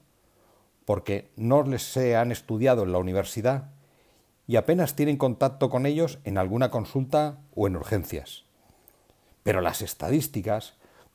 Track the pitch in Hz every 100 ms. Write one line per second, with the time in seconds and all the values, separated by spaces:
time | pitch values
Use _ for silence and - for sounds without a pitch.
0 | _ _ _ _ _ _ _ _ - 101
1 | - 101 - - 113 139 139 127 - 131
2 | 127 117 120 117 - 110 131 123 95 90
3 | 92 92 95 - 113 139 139 - _ _
4 | _ _ _ _ - 180 - 180 156 -
5 | 147 143 131 113 139 135 131 127 139 151
6 | 160 - - 98 92 113 127 113 104 135
7 | 131 151 151 143 - - 101 87 - 104
8 | 85 80 69 - _ _ _ _ _ _
9 | _ _ _ _ - 98 87 - 110 -
10 | 78 147 - 113 98 107 - _ _ _
11 | -